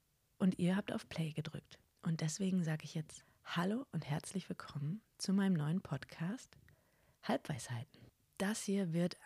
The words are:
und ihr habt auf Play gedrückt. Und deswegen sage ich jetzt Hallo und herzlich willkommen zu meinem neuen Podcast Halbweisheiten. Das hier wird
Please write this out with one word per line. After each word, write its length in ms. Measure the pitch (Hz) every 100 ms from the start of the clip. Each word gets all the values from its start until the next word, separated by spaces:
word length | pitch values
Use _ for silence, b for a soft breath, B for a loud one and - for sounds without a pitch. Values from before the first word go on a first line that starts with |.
| _ _ _ _
und 180 | 190 -
ihr 180 | 180 190
habt 160 | -
auf 160 | 226 -
Play 260 | - 160
gedrückt. 440 | 156 151 - - - _ _
Und 200 | - 165
deswegen 420 | 156 - 190 185
sage 200 | 160 156
ich 120 | 151 165
jetzt 300 | 156 - b b
Hallo 420 | - - 175 220 277
und 180 | 160 143
herzlich 400 | 143 - 190 -
willkommen 540 | - - 143 143 208 - -
zu 140 | -
meinem 200 | 196 196
neuen 280 | 175 147 180
Podcast 760 | - 143 - - 165 247 - - - b b b b b
Halbweisheiten. 880 | - 254 - 135 - 117 - - - _ _ -
Das 240 | 196 220
hier 280 | - 196 185
wird 260 | 165 175 -